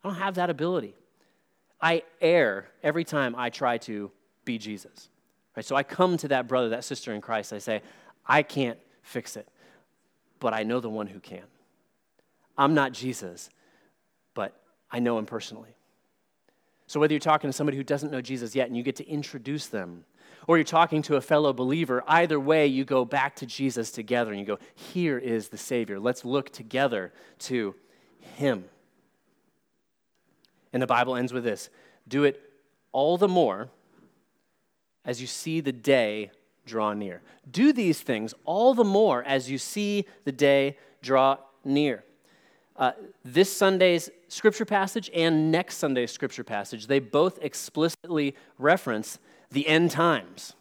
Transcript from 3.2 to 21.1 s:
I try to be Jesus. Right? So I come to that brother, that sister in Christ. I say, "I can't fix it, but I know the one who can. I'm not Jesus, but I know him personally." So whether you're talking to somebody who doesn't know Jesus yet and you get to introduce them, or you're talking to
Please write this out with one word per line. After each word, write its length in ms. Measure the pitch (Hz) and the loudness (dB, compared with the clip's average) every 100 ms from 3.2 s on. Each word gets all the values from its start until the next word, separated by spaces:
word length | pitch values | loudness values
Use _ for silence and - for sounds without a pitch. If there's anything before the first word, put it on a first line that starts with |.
| 131 120 | -2 -2
I 140 | 120 | -6
try 300 | - 131 120 | -2 -2 -2
to 320 | - 104 101 _ _ _ - | -4 -8 -8 _ _ _ -8
be 140 | 117 | -8
Jesus. 500 | 107 101 - - - _ _ _ _ - | -8 -12 -14 -20 -20 _ _ _ _ -14
Right? 100 | 110 | -2
So 100 | 135 | -2
I 60 | |
come 360 | 139 - 180 175 | -2 2 2 2
to 100 | 147 | 0
that 200 | 135 120 | -2 0
brother, 220 | 127 117 | 0 0
that 140 | 113 | -4
sister 300 | - 135 - | -8 -10 -8
in 80 | 107 | -10
Christ. 300 | 104 110 101 | -4 -6 -6
I 60 | 107 | -10
say, 240 | 110 107 - - - _ - | -6 -6 -6 -20 -20 _ 2
"I 160 | 139 | 2
can't 340 | 147 - 127 113 _ _ | 4 -2 -4 -4 _ _
fix 340 | - 127 - 110 | -12 -12 -10 -16
it, 100 | - _ _ _ _ _ _ _ _ _ | -18 _ _ _ _ _ _ _ _ _
but 140 | 120 | -4
I 80 | 110 | -2
know 180 | 107 123 | -2 -2
the 100 | 117 | -4
one 180 | 110 101 | -8 -10
who 120 | 98 | -12
can. 220 | - 90 90 _ _ _ _ _ _ _ _ _ _ - | -18 -20 -20 _ _ _ _ _ _ _ _ _ _ 2
I'm 200 | 139 156 | 4 4
not 160 | 139 | 2
Jesus, 580 | 123 127 120 92 87 - _ _ _ _ _ _ _ _ - | -2 -8 -8 -10 -16 -20 _ _ _ _ _ _ _ _ -8
but 260 | 98 _ _ _ _ | -8 _ _ _ _
I 80 | 123 | -4
know 180 | 120 113 | 0 -2
him 80 | 107 | -4
personally." 480 | 113 - 90 - _ _ _ _ _ _ _ _ _ _ _ _ | -10 -12 -16 -20 _ _ _ _ _ _ _ _ _ _ _ _
So 140 | 151 | 2
whether 140 | 151 | 2
you're 60 | 151 | 2
talking 300 | 160 151 147 | 2 2 0
to 40 | |
somebody 240 | 127 151 135 | -2 -2 -2
who 60 | |
doesn't 280 | 135 143 147 | -4 -4 -4
know 100 | 135 | -6
Jesus 320 | 120 131 117 | -6 -8 -4
yet 140 | 135 123 | -2 -2
and 80 | 120 | -2
you 80 | |
get 140 | 127 131 | -4 -6
to 100 | - | -6
introduce 600 | 147 143 139 120 147 - | -8 -8 -12 -8 -8 -8
them, 360 | 107 90 87 - _ - - - | -8 -8 -14 -20 _ -20 -16 2
or 100 | 165 | 4
you're 60 | |
talking 380 | 151 165 165 156 | 4 4 4 2
to 120 | 147 | 2